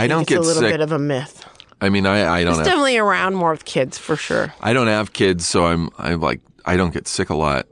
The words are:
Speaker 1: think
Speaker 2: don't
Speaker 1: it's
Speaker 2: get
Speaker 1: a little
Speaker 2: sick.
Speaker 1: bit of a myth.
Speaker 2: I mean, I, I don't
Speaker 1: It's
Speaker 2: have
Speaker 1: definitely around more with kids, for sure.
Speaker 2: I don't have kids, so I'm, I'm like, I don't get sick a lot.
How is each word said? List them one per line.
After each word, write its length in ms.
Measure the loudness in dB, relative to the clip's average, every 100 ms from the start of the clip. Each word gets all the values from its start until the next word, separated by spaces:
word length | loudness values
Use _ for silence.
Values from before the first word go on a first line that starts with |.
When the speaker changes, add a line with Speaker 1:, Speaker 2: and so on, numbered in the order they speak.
Speaker 1:
think 80 | 0
Speaker 2:
don't 120 | 0
Speaker 1:
it's 80 | 0
Speaker 2:
get 80 | 0
Speaker 1:
a 40 |
little 200 | 2 2
Speaker 2:
sick. 100 | 2
Speaker 1:
bit 80 | 0
of 100 | 0
a 80 | -2
myth. 440 | -2 -4 -6 -14 -20 -20 -20 -4
Speaker 2:
I 80 | 0
mean, 160 | 2 2
I, 340 | 2 2 2
I 20 |
don't 80 | 2
Speaker 1:
It's 80 | 2
Speaker 2:
have 60 | 2
Speaker 1:
definitely 300 | 2 2 2
around 360 | 2 0 0
more 160 | 0 -2
with 140 | -2 -4
kids, 320 | -4 -4 -6
for 180 | -6 -6
sure. 380 | -2 -2 -4 -4
Speaker 2:
I 120 | -2
don't 140 | 2 2
have 240 | 0 -2
kids, 340 | 0 2 2 0
so 180 | 2 2
I'm, 240 | 2 -2 -6
I'm 240 | -4 -2
like, 200 | -2 -2 -8 _ -2
I 120 | 0
don't 160 | 0
get 140 | -2 -6
sick 220 | -4 -2
a 40 | 0
lot. 300 | 0 0 -4